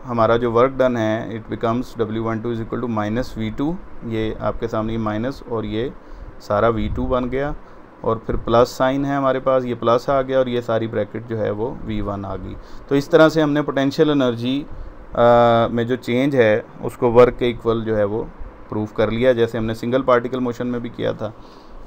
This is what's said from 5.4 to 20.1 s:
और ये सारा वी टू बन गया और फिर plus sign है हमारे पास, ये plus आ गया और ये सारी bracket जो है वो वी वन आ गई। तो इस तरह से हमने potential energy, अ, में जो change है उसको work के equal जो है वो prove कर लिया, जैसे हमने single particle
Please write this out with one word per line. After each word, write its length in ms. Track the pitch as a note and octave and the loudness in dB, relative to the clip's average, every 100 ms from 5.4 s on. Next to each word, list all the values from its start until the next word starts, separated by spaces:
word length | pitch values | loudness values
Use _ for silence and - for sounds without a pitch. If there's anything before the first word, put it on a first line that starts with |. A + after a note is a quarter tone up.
| - | -8
और 140 | A2+ G#2+ | -6 -4
ये 280 | G#2+ C3 - - - - - | -4 -4 -8 -18 -16 -16 -12
सारा 300 | - G#2 A2+ | -2 2 2
वी 200 | A2 G#2 | 2 -2
टू 160 | B2 B2+ | -2 -2
बन 200 | B2+ B2 | -2 -2
गया 300 | B2+ C#3+ D3+ - - - - | -2 -4 -6 -12 -20 -20 -8
और 200 | - A2 - | -4 -4 -2
फिर 80 | A#2 | -4
plus 320 | - A#2 B2 | 2 4 4
sign 380 | - C3 C#3 C#3 | 2 0 0 -2
है 120 | C#3 | 0
हमारे 220 | C3+ C3 | 0 0
पास, 240 | C3 C3 | 2 0
ये 120 | B2 A#2 | 0 -2
plus 340 | A#2 B2 - | 2 2 2
आ 120 | C3+ | 0
गया 180 | C3 C3 | 2 0
और 100 | B2+ | 2
ये 120 | A#2+ | 0
सारी 260 | A#2 A2+ A2+ | 0 -2 -2
bracket 400 | A2 G#2 A2 A#2 | -4 -4 -6 -6
जो 100 | A2+ | -4
है 140 | G#2+ | -2
वो 260 | G#2 A2+ - A2 | -2 -6 -6 -6
वी 160 | G#2+ | -4
वन 240 | G#2 G2+ G2 | -4 -6 -6
आ 100 | F#2+ | -8
गई। 200 | F#2+ G2 - - - | -10 -14 -14 -12 -2
तो 60 | C#3 | -2
इस 160 | C#3 | 4
तरह 180 | D#3+ D#3 | 6 6
से 120 | D#3+ | 6
हमने 200 | D3 D3 | 2 2
potential 480 | D3 C3+ C#3 C3+ D#3 | 0 0 0 2 4
energy, 520 | C#3+ B2+ A#2 B2 C#3 | 4 2 0 -2 -4
अ, 60 | D3 - - - - - A#2+ A#2+ A#2+ A#2 A2 | -6 -10 -12 -14 -6 4 6 8 6 6 2
में 160 | A#2 A#2 | 0 -2
जो 80 | B2 | -2
change 400 | A#2+ A#2+ C#3+ C3+ | -2 0 2 4
है 300 | A2 G#2+ - - | 4 4 -2 -10
उसको 280 | - - B2 | -10 -2 4
work 240 | A#2+ B2 A#2+ | 8 8 6
के 140 | B2 | -2
equal 320 | A#2 A#2 A2+ | 0 0 0
जो 140 | A2 G#2+ | 0 0
है 100 | G2+ | 0
वो 220 | A2 E3 - - - - | -2 -6 -10 -14 -14 -8
prove 240 | G#2+ G#2 - | -6 -4 0
कर 140 | G#2+ | 0
लिया, 240 | A2+ B2+ | 2 2
जैसे 240 | A#2 A2+ A#2 | 4 2 0
हमने 180 | A2+ A2+ | -4 -4
single 260 | A#2+ C3 | -2 0
particle 380 | C3 | 4